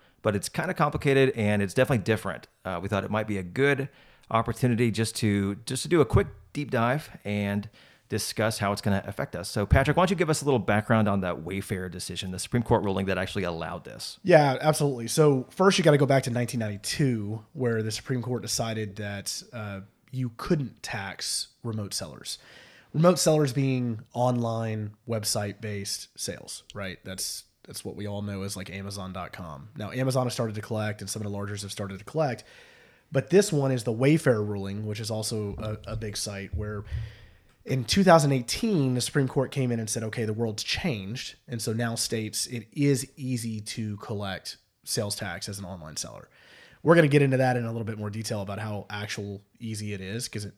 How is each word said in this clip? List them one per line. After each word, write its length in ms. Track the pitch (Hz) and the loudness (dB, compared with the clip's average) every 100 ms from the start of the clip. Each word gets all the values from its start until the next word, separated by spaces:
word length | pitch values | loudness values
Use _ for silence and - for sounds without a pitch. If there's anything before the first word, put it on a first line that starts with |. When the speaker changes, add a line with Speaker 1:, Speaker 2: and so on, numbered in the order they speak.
| _ _ | _ _
Speaker 1:
but 140 | 113 101 | 0 0
it's 120 | - | -2
kinda 280 | - 160 185 | -4 -4 0
complicated 560 | 147 151 147 135 135 117 | 0 2 4 6 6 4
and 280 | 104 104 | 2 2
it's 100 | 98 | 2
definitely 300 | - 127 123 | 2 2 2
different. 440 | 92 110 98 71 - _ | 2 0 -2 -8 -12 _
Uh, 160 | 92 87 | -8 -6
we 80 | 98 | -2
thought 160 | 101 | -2
it 60 | 98 | 0
might 180 | 107 107 | 0 0
be 120 | 101 | -4
a 40 | |
good 460 | 87 110 139 135 135 - - _ - | -4 2 2 2 -2 -10 -20 _ -2
opportunity 640 | 113 113 - 123 113 120 | 0 0 0 2 4 2
just 240 | 107 113 - | 2 -2 0
to, 400 | 110 101 98 101 - | 2 2 0 -4 -6
just 160 | 131 | -6
to 80 | 147 | 2
do 120 | 165 | 4
a 40 | 139 | 6
quick 220 | 101 104 - - | 4 2 -4 -10
deep 160 | - 131 | -8 -2
dive 400 | 120 117 143 - - 101 | 0 2 0 -4 -10 -4
and 420 | 104 101 101 104 - - _ _ | -2 0 -2 -4 -12 -20 _ _
discuss 500 | 107 - - 113 110 | -4 -4 -2 -2 0
how 140 | 101 | -2
it's 100 | 101 | 0
gonna 220 | 107 95 - | 0 0 -2
affect 300 | - - 85 | -6 -6 -8
us. 120 | 87 | -6
So 200 | 110 101 | -2 4
Patrick, 280 | 139 139 151 | 6 6 4
why 60 | |
don't 80 | 180 | 2
you 60 | 185 | 2
give 160 | 160 | 2
us 100 | 156 | 2
a 40 | 139 | 2
little 120 | 127 | 2
background 500 | 90 104 - 113 104 | 4 2 4 4 4
on 140 | 98 | 2
that 240 | 92 71 82 | -2 -4 -6
Wayfair 460 | 98 - 95 92 | -6 -6 -6 -6
decision, 400 | 87 - 87 92 | -8 -10 -8 -6
the 80 | 92 | -8
Supreme 240 | - 120 | -2 -2
Court 200 | 117 110 | 4 4
ruling 220 | 98 95 98 | 4 0 0
that 140 | 92 | 0
actually 240 | 92 104 | -2 -4
allowed 400 | 90 82 82 90 | -4 -4 -6 -8
this? 340 | - 55 - - | -12 -12 -14 -4
Speaker 2:
Yeah, 340 | 185 165 143 127 | 8 8 8 4
absolutely. 480 | 156 151 147 123 113 | 2 2 0 0 -2
So 380 | - 151 135 - | 4 6 4 0
first 260 | - 190 190 | 4 4 6
you 60 | |
gotta 160 | 160 147 | 6 6
go 80 | 135 | 6
back 160 | 135 | 4
to 80 | 127 | 2
nineteen 280 | 120 120 120 | 0 -2 -2
ninety-two, 840 | 107 98 - - 139 113 101 110 107 | -4 -4 -4 0 2 2 -2 -6 -10
where 300 | 151 123 113 | -4 -2 0
the 80 | 110 | -2
Supreme 320 | 107 - 127 | -4 -4 -4
Court 180 | 117 123 | -2 -4
decided 540 | - - 113 110 107 98 | -2 -2 -2 -4 -6 -6
that, 480 | 104 101 95 - - | -8 -6 -8 -8 -10
uh, 280 | 120 104 98 95 _ _ | -10 -8 -10 -12 _ _
you 200 | 127 123 113 | -6 -4 -4
couldn't 440 | - 170 120 - | -2 0 -2 -8
tax 680 | - 110 98 - - - - _ | -10 -8 -8 -8 -6 -6 -6 _
remote 320 | 117 107 98 | -8 -6 -6
sellers. 460 | - 85 65 - - - - - - _ 147 | -8 -8 -12 -12 -14 -16 -20 -20 -20 _ 4
Remote 240 | 170 185 | 6 6
sellers 340 | 170 156 147 | 6 6 4
being 460 | 123 135 127 123 110 - | 2 2 2 0 -4 -6
online 840 | 123 123 123 117 113 113 110 104 - - | 0 2 2 0 -2 -2 -4 -6 -10 -6
website-based 1000 | 113 101 110 104 - 107 101 98 - - - | -4 -2 -2 -4 -6 -8 -6 -6 -8 -10 -10
sales, 480 | - 87 - - - | -8 -8 -12 -16 -14
right? 240 | 104 95 90 98 | -10 -10 -10 -12
That's, 380 | 92 - - - _ - | -8 -8 -8 -14 _ -18
that's 180 | - 101 | -12 -10
what 100 | - | -8
we 120 | 104 | -6
all 160 | 101 | -6
know 180 | 104 101 | -6 -6
as, 160 | 98 92 | -6 -8
like, 140 | 95 | -10
Amazon 420 | 98 98 101 92 | -10 -8 -8 -10
dot 200 | 92 87 | -10 -10
com. 360 | - 85 71 107 - | -12 -12 -12 -14 -12
Now, 140 | 104 | -8
Amazon 340 | 123 131 127 123 | -2 0 0 0
has 80 | |
started 220 | - 113 107 | -2 -4 -6
to 60 | |
collect 400 | 101 110 107 104 | -6 -4 -4 -6
and 60 | 98 | -8
some 140 | 110 | -6
of 40 | 104 | -6
the 60 | |
largers 300 | 101 101 104 | -6 -6 -8
have 100 | 98 | -8
started 280 | - 98 95 | -8 -8 -10
to 60 | 98 | -6
collect, 380 | 156 147 117 - - - - - _ _ | -2 0 -2 -8 -20 -20 -20 -20 _ _
but 180 | 135 127 | -2 4
this 240 | 185 202 | 6 6
one 180 | 147 135 | 4 2
is 120 | 127 | 2
the 100 | 117 | 0
Wayfair 500 | 113 135 160 143 110 | 2 4 6 6 4
ruling, 440 | 104 101 98 101 107 | 2 -2 -4 -4 -4
which 120 | 107 | -4
is 120 | 110 | -4
also 420 | 110 110 110 104 98 | -4 -2 -2 -4 -4
a, 320 | 107 107 - | -6 -6 -6
a 40 | 110 | -6
big 220 | 110 98 | -6 -6
site 380 | - 98 98 101 | -6 -6 -6 -6
where 300 | 104 104 101 - - - - - _ _ - | -4 -6 -6 -6 -6 -12 -20 -20 _ _ -4
in 180 | 131 | -2
two 200 | 117 196 | 2 4
thousand 280 | 185 165 147 | 8 8 8
eighteen, 640 | 135 120 - 226 185 135 123 | 2 0 -2 2 2 2 2
the 60 | |
Supreme 260 | - 131 131 | 0 0 0
Court 240 | 139 123 | 0 -2
came 200 | - 127 | 0 0
in 80 | 117 | 0
and 80 | 110 | -2
said, 140 | 113 | -4
"Okay, 220 | 110 113 | -4 -4
the 100 | 110 | -2
world's 300 | 107 117 107 | -2 -2 -4
changed." 720 | - - 180 107 95 127 - - - | -6 -2 -2 -2 -4 -8 -10 -14 -10
And 140 | 117 | -6
so 100 | 117 | -2
now 220 | 113 120 | -2 -2
states, 540 | 113 - 117 107 - - | -2 -2 -2 -4 -4 -6
it 200 | 120 107 | -8 -8
is 360 | - 143 131 135 - | 0 2 2 0 -8
easy 440 | 131 123 117 110 | -6 -4 -4 -6
to 360 | 107 - 107 101 | -8 -6 -6 -6
collect 600 | - 104 101 90 - - _ _ - | -6 -6 -6 -8 -10 -16 _ _ -6
sales 300 | - 104 - | -4 -4 -6
tax 320 | 101 87 - | -6 -8 -8
as 120 | 98 | -10
an 60 | 90 | -10
online 300 | 92 78 76 | -12 -10 -10
seller. 340 | - 55 - _ - - - - | -10 -12 -20 _ -20 -20 -20 -2
We're 140 | 147 170 | 6 8
gonna 140 | 151 | 8
get 120 | 143 | 6
into 160 | 139 131 | 6 4
that 200 | 131 123 | 2 2
in 80 | 113 | -2
a 60 | |
little 120 | 113 | -4
bit 160 | 107 107 | -6 -4
more 100 | 104 | -6
detail 320 | 107 110 107 | -6 -4 -4
about 160 | 98 101 | -4 -6
how 300 | 107 104 - | -6 -8 -8
actual 540 | 104 104 - 101 98 - _ | -8 -8 -6 -8 -10 -14 _
easy 340 | 113 104 104 | -8 -6 -6
it 80 | 101 | -6
is, 260 | 95 110 127 | -6 -6 -6
'cause 180 | 110 | -8
it, 80 | 104 | -10